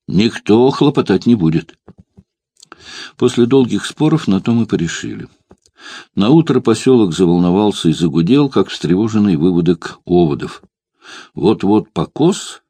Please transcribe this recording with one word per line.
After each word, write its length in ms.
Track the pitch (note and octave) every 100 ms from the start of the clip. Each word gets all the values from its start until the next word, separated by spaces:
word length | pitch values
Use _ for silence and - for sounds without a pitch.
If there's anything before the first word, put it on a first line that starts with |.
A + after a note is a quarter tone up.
| -
никто 640 | F2+ A2+ - - A2 B2+
хлопотать 560 | - D3+ C#3+ - F#2 A#2+
не 100 | A#2
будет". 440 | E2 D#2 - _ - _ _ _ _ _ _ _ - - - - - -
После 280 | B2 B2 A#2+
долгих 400 | C3+ A#2+ G2+ -
споров 420 | - D3+ D#3+ -
на 140 | F#2+
том 200 | A#2+ A#2
и 40 | A2
порешили. 640 | F#2 E2 - - G#1+ - _ _ _ _ _ - - - -
Наутро 460 | G#2 E3 D#3 -
посёлок 520 | - A2 C3 B2+ G2
заволновался 760 | D#2+ F2 F2 F2 F#2+ G#2+ - E2
и 40 |
загудел, 560 | D2+ E2 D2+ E2 C#3+ C#3
как 200 | A2 -
встревоженный 680 | - D#2 F2+ A2 G#2+ G#2 D#2
выводок 640 | F2 F2 E2+ E2+ - - -
оводов. 580 | F2 E2 C2+ - - _ _ _ _ - - -
Вот-вот 580 | - F#2+ G2+ F#2+ G#2+ -
покос, 680 | F2 D#2 - E3 - - -